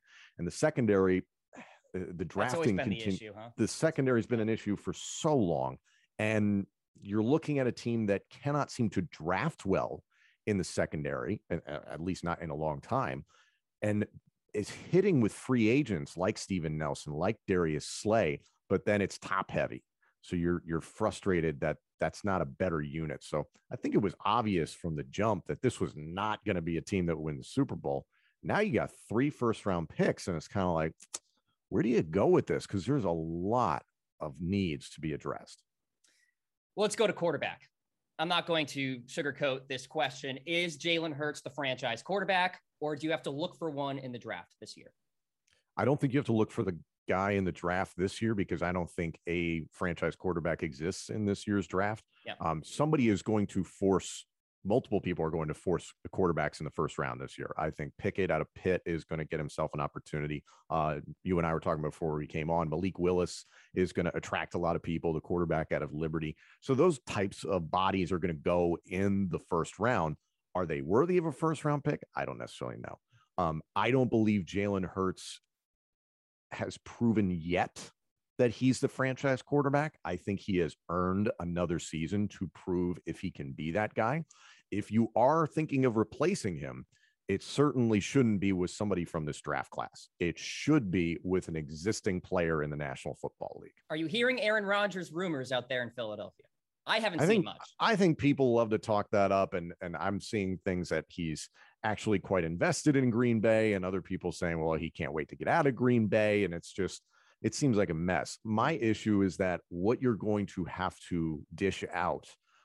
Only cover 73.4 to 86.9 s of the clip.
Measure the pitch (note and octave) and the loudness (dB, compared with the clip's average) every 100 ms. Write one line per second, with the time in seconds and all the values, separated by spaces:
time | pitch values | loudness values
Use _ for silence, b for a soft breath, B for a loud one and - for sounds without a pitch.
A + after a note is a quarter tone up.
73.4 | E2+ D#2 - G2 A2+ C3 B2 A2+ G#2+ G#2 | -2 -2 -4 0 2 4 4 4 4 2
74.4 | E2 G2 G2+ G2 F2 F#2+ F#2 F2 - - | 0 -2 0 -2 -2 -2 -2 -2 -12 -16
75.4 | _ _ _ _ _ _ _ _ _ _ | _ _ _ _ _ _ _ _ _ _
76.4 | _ - A2 - - - A#2 A2 G2 F2 | _ -6 -6 -8 -18 2 4 4 2 0
77.4 | E2 F2 - - - _ _ _ _ - | 0 0 0 -6 -18 _ _ _ _ 2
78.4 | B2 - C3 B2 C3+ - C3 B2+ C#3 B2+ | 2 4 2 4 0 0 -2 0 0 0
79.4 | - C#3+ C#3 C#3+ D#3 - E2+ F2+ - G2 | 2 2 4 2 0 -4 -6 -4 -2 -4
80.4 | - F2+ D#2 - - F2 F2+ F#2+ G#2+ - | 2 2 2 -2 -4 0 2 2 0 -2
81.4 | F2 F2 F2 E2 - D#2+ D#2+ G2+ G#2 - | -4 0 0 0 -2 -4 -2 0 -2 -4
82.4 | F2 - - F2+ F2+ E2+ - D#2+ F#2 - | -10 -8 -4 0 0 -4 -8 -6 -8 -8
83.4 | C#2+ C2+ D#2 E2+ G#2+ - A2+ D#3 D#3 B | -10 -6 -4 -2 -2 0 0 -2 -6 B
84.4 | B B B G2 G#2 G#2+ A2+ - B2 D#3+ | B B B -6 0 2 2 4 6 6
85.4 | D#3 - D#3 C#3 C3 A2 G#2+ - D#3 G3+ | 2 0 0 2 4 4 0 2 0 2
86.4 | G#2+ D#2 C#2 B1+ - | -2 -4 -6 -10 -14